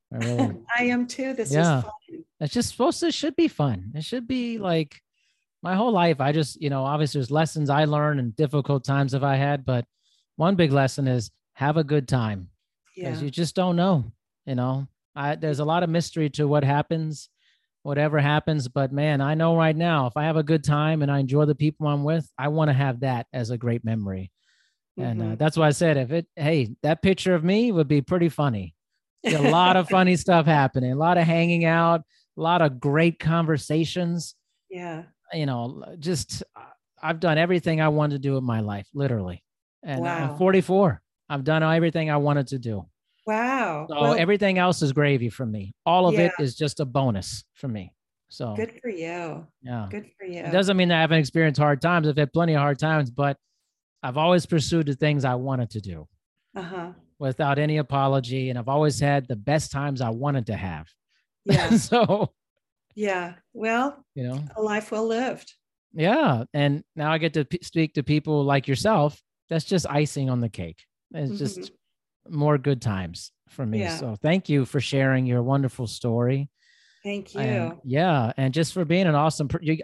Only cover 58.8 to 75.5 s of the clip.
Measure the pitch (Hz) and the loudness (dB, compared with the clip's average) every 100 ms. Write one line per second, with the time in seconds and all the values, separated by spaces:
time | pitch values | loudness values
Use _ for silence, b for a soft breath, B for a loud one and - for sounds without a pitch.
58.8 | 151 - 143 143 123 117 104 151 - 139 | 0 2 2 2 0 -4 -2 -2 -2 -6
59.8 | 143 131 123 113 143 139 113 101 92 80 | -4 -4 -4 -2 -2 -2 -2 -4 -6 -8
60.8 | 80 _ _ _ _ _ - 160 165 214 | -14 _ _ _ _ _ 0 2 4 2
61.8 | - 240 214 202 196 _ _ _ _ _ | 4 2 2 2 -2 _ _ _ _ _
62.8 | _ 208 208 185 175 180 _ 240 220 233 | _ -6 -4 -4 -6 -12 _ -8 -2 0
63.8 | 269 285 _ - 123 131 147 220 214 208 | -2 -6 _ -10 -8 -6 -8 -4 -2 -2
64.8 | 214 214 226 226 254 - - - _ _ | -4 -4 -2 -2 -4 -6 -14 -20 _ _
65.8 | _ 160 160 269 277 123 123 151 143 143 | _ -2 2 2 2 2 -2 0 0 0
66.8 | - - 147 160 165 156 139 180 - 165 | -6 -6 -2 0 0 -2 -2 -6 -6 -2
67.8 | 160 - 135 151 156 151 139 139 131 135 | -2 -2 0 0 0 0 2 2 2 0
68.8 | 202 214 147 - _ _ - 165 - 185 | 2 4 2 -2 _ _ -6 -4 0 -2
69.8 | 123 147 151 - 135 123 117 - 85 82 | 0 0 0 -2 -2 -2 -2 -6 -12 -12
70.8 | _ _ _ 160 139 202 143 185 190 _ | _ _ _ -8 -6 -4 -6 -8 -14 _
71.8 | _ _ _ _ - 156 147 147 131 131 | _ _ _ _ -10 -2 2 2 0 -2
72.8 | 113 98 87 85 - _ _ - 120 113 | -2 -4 -6 -10 -18 _ _ -10 -4 -2
73.8 | 180 160 135 107 151 185 - 143 123 143 | -4 -4 -6 -4 0 0 0 0 0 -2
74.8 | - 139 135 131 127 123 120 | -2 0 2 2 2 0 0